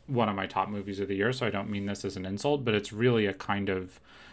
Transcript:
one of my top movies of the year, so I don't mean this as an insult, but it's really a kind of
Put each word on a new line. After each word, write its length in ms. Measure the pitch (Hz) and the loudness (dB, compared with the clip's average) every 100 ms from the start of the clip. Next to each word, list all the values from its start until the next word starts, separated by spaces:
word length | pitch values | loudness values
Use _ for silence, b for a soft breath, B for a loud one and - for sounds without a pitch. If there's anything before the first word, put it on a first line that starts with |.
| - | -2
one 220 | 123 107 | 2 2
of 80 | 98 | 0
my 100 | 92 | -2
top 220 | 95 98 | 0 -2
movies 320 | 104 98 98 | -4 -6 -4
of 80 | 98 | -2
the 80 | 98 | 2
year, 160 | 107 | 2
so 140 | 127 117 | 2 -2
I 40 | |
don't 200 | 101 104 | -2 -2
mean 160 | 101 101 | -4 -4
this 180 | 101 | -4
as 120 | 101 98 | -4 -6
an 100 | 92 | -4
insult, 380 | 101 143 147 | -2 0 2
but 100 | 117 | 2
it's 180 | 107 101 | 2 0
really 340 | 104 123 117 104 | 2 4 4 4
a 80 | |
kind 340 | - - 101 98 | 0 -2 0 0
of 320 | 92 92 - B B B | -2 -4 -12 B B B